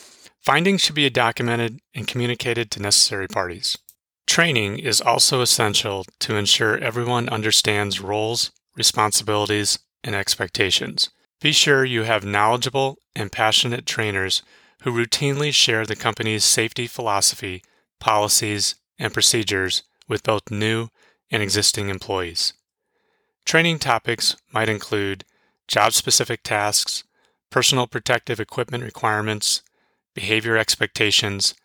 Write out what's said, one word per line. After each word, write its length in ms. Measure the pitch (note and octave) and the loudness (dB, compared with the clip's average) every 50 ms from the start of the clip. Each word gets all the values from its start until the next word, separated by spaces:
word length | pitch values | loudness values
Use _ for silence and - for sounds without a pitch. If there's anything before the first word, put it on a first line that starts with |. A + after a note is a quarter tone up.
| - - - - - - _ _ | -20 -20 -20 -20 -20 -20 _ _
Findings 420 | - - C3+ D3 F3 G3 G3 F3+ | 0 2 2 4 4 2 2 2
should 140 | - - D#3 | 0 0 2
be 140 | D3+ D3 C3+ | 2 0 2
documented 720 | A#2 B2 A#2+ A#2 A#2 - B2 A#2 A#2 A#2 A#2 A#2 A2+ C#3+ - _ _ | 4 4 2 2 2 0 -2 0 0 0 -2 -4 -4 -8 -16 _ _
and 120 | B2+ G#2+ G2+ | -10 -8 -6
communicated 600 | - B2 A#2+ A#2+ A#2+ - - B2+ A#2 A#2 A#2 A2 | -4 -4 -2 -2 -4 -4 -2 -2 -2 -2 -2 -4
to 100 | - - | -6 -6
necessary 460 | G2+ G2+ G#2 - - - - G2+ F#2+ F#2 | -2 2 4 4 4 2 2 -4 -6 -4
parties. 500 | - G#2 F#2 F2+ E2+ - - - - - - - _ _ _ _ _ _ _ | -4 -4 -4 -4 -6 -6 -6 -6 -6 -8 -10 -18 _ _ _ _ _ _ _
Training 540 | - - - E3 E3+ D3 A#2 G#2 G2+ G2+ B2 | 0 2 4 4 4 2 2 0 0 -2 -4
is 220 | - B2+ A2 - | -2 0 0 2
also 400 | - A#2+ A#2 C3+ - - C#3+ C3 | 2 2 4 4 4 4 4 2
essential 640 | B2 A#2 - - A#2 G#2 G#2 - - A2 G2 G2 F#2 - _ _ | 2 2 2 2 2 2 2 0 0 0 -4 -4 -6 -8 _ _
to 160 | - - A2 | -6 -2 -2
ensure 420 | G#2 G#2 G2 - - A#2 A2 G#2+ - | -2 2 2 2 2 2 2 2 0
everyone 500 | - B2 A2 A#2+ A#2+ A#2+ B2 A#2+ A#2 B2 | -2 -4 -4 -2 -2 0 0 0 0 -2
understands 680 | A#2+ G#2+ G#2+ G#2+ G#2+ - - A2 G#2+ G#2 G#2 G2+ F#2+ F#2 | -4 -2 0 2 2 2 2 2 2 0 0 -2 -4 -4
roles, 520 | F#2+ F#2+ G#2 G#2+ G#2+ A2 A#2 A#2 - - - _ _ _ _ | -4 -4 -2 -2 -2 -2 -2 -2 -4 -4 -6 _ _ _ _
responsibilities, 1040 | - A2+ - - - G#2+ G#2+ - - G#2+ A2 G#2+ G#2 G#2 G#2 G#2+ G#2 G#2 G2+ - - - _ _ _ - | -2 0 0 2 2 2 2 2 0 0 0 0 0 2 2 0 0 0 0 -2 -4 -6 _ _ _ -8
and 120 | - G#2+ | -6 -4
expectations. 920 | G2 G2 - - - G2 F#2 - - G#2+ F#2+ F2+ - - - - - - - - _ _ _ _ _ | -4 -2 -2 -2 -2 -4 -4 0 0 0 2 2 0 -2 -4 -4 -4 -4 -4 -4 _ _ _ _ _
Be 100 | - D3+ | 0 2
sure 320 | D3+ - - D3+ C#3+ C3+ C3+ | 2 4 4 6 4 4 4
you 200 | B2+ B2 A2+ A2 | 2 0 -2 0
have 200 | A2 A2+ G#2+ F#2+ | 0 0 0 0
knowledgeable 720 | G2+ G2+ G2+ G#2 A2 A#2 B2 B2 C3+ - C#3 C3+ C3+ C#3 - _ _ _ | 0 2 2 4 4 2 2 0 -2 0 0 -2 -2 -4 -8 _ _ _
and 160 | - A2 G2 | -10 -8 -8
passionate 540 | - - A2+ A2 A2 - - B2 A#2+ B2+ - | -2 0 2 2 4 2 2 0 -2 -6 -6
trainers 580 | - - - A2+ G#2+ G2+ F#2+ F#2+ F#2+ F#2 - - _ _ _ _ _ _ _ - | -6 -4 -2 -2 -2 -2 -2 -2 -2 -2 -4 -4 _ _ _ _ _ _ _ -6
who 80 | C#3 | -4
routinely 640 | A#2+ A#2 A#2 A2+ - - D3+ C#3+ C#3 C#3 D3 D3 C#3 | -2 -2 0 0 -2 -2 0 -2 -2 -2 -2 0 2
share 320 | - - - A#2 A2 A2 | 2 2 4 2 0 0
the 100 | G#2 G#2+ | -2 -4
company's 500 | - - A#2+ A2 - A2+ A2 A2 G#2+ - | -2 -2 -2 -2 0 -2 -2 0 0 2
safety 400 | - - - A2 A2+ - - A#2+ | 2 2 2 0 -2 -2 -6 -8
philosophy, 760 | A#2 - - B2 A2 G2+ G2 F#2+ - - - - G2 F2+ - - _ _ _ _ _ _ _ | -8 -8 -6 -2 0 0 2 2 0 0 -2 -6 -10 -10 -12 -14 _ _ _ _ _ _ _
policies, 760 | - - A2 G#2 G#2 G#2 - - - G#2+ G#2 G#2 G2 - - - _ _ _ - | 2 4 4 4 4 2 2 0 0 0 -2 -2 -2 -4 -4 -6 _ _ _ -6
and 160 | - A2 - | -6 -4 0
procedures 720 | A2+ G#2+ - - A#2+ G#2+ G2 G#2 F#2+ F#2+ F#2 - - - _ _ _ _ - | 2 2 2 2 2 0 0 0 0 0 -2 -2 -4 -6 _ _ _ _ -6
with 160 | - G#2 - | -6 -4 0
both 280 | - A2 G2+ - - | 0 -2 -2 -2 -6
new 380 | G#2+ G#2 G#2+ A2 A2+ A2+ A#2 A2+ - _ _ _ _ _ _ _ | -6 -2 -2 0 -2 -2 -4 -8 -12 _ _ _ _ _ _ _
and 100 | - A2+ | -2 -2
existing 480 | G#2+ G2 F#2+ G#2 G2+ - - - G2+ G2 | 0 0 0 0 2 0 0 0 -4 -6
employees. 640 | G2 F#2 - - G2+ F#2+ F2+ E2+ E2+ - - - - _ _ _ _ _ _ _ _ _ _ _ _ _ _ _ _ _ _ | -6 -8 -6 -4 -4 -4 -4 -4 -4 -4 -4 -6 -6 _ _ _ _ _ _ _ _ _ _ _ _ _ _ _ _ _ _
Training 340 | - - E3 E3 E3+ E3 D3+ | 0 2 4 4 2 0 0
topics 560 | - C#3 A#2+ A2+ - - A#2 - - - - - _ _ - | 0 0 0 0 0 -2 -4 -2 -2 -2 -2 -4 _ _ -4
might 160 | A2 A2 A2 | -2 0 0
include 560 | A2 G#2 - - - G#2 G2+ G2 G2 F#2+ - - _ _ _ _ _ _ _ - | -2 -4 -4 -4 -4 -2 -2 -4 -6 -8 -12 -18 _ _ _ _ _ _ _ -6
job-specific 760 | - A2 G#2 A2+ - - - - - - B2 - A#2+ - - | 0 2 2 2 2 0 0 2 0 0 0 -2 -4 -8 -4
tasks, 600 | - A2+ G#2 G#2 G#2 G#2 - - - - - - _ _ _ _ _ _ _ _ _ | -4 -2 -2 0 0 0 0 -2 -2 -6 -8 -10 _ _ _ _ _ _ _ _ _
personal 380 | - C3 A#2+ - C#3+ C3 B2 A#2+ | -2 2 2 2 2 2 0 -2
protective 520 | - B2+ - - B2+ A#2 - - B2 A2+ | -6 -8 -2 0 0 0 0 -4 -6 -6
equipment 440 | A2 - - - A#2+ - B2+ A#2+ A#2+ | -6 -8 -6 -6 -6 -6 -6 -8 -8
requirements, 800 | A2 - - - A2 G#2+ G#2+ G#2+ G#2+ G#2+ G#2+ - - - - - _ _ _ _ _ _ _ _ _ _ | -10 -6 -2 0 0 0 0 0 -2 -4 -2 -2 -2 -2 -4 -6 _ _ _ _ _ _ _ _ _ _
behavior 440 | - F#2+ F#2+ A2 A2 A2 A#2 A2+ A2 | -10 -4 -2 0 0 0 2 0 0
expectations, 960 | A2 - - - A2+ G#2 - - A2+ G#2 G2 - - G#2 G2 G2 - - - - _ | 2 0 0 -2 -2 -4 0 0 0 2 2 2 0 0 -2 -2 -2 -2 -2 -4 _